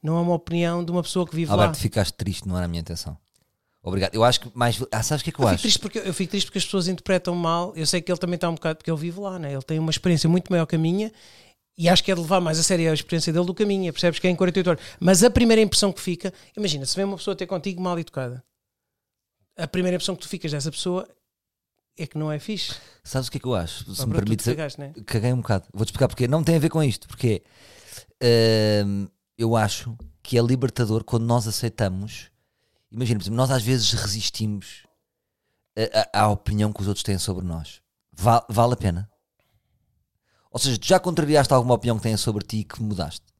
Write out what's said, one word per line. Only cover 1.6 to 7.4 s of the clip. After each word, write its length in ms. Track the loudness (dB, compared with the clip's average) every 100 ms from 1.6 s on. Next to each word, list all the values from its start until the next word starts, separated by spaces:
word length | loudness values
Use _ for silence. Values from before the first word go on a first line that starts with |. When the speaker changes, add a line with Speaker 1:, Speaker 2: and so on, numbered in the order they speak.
| 2
Speaker 1:
lá. 20 |
Speaker 2:
ficaste 400 | 2 -2 0 -2
triste, 340 | -2 -6 -4 -4
não 80 | -4
era 100 | -2
a 20 |
minha 100 | -4
intenção. 380 | -6 -10 -10 -14 _ _ _ _ _ _
Obrigado. 300 | -6 -2 -2
Eu 100 | 4
acho 160 | 4 2
que 100 | -4
mais, 280 | -2 0 0 -4
ah, 100 | -4
sabes 180 | -2 -2
o 20 | -4
que 40 |
é 20 |
que 60 | 0
eu 20 |
Speaker 1:
Eu 40 | 2
fico 60 | 2
Speaker 2:
acho? 60 |
Speaker 1:
triste 160 | 2 0
porque, 180 | 0 -6
eu 140 | -6
fico 160 | -4 -4
triste 160 | -2 -4
porque 140 | -4
as 60 | -2
pessoas 220 | -2 -2
interpretam 460 | -4 0 0 0
mal. 380 | -2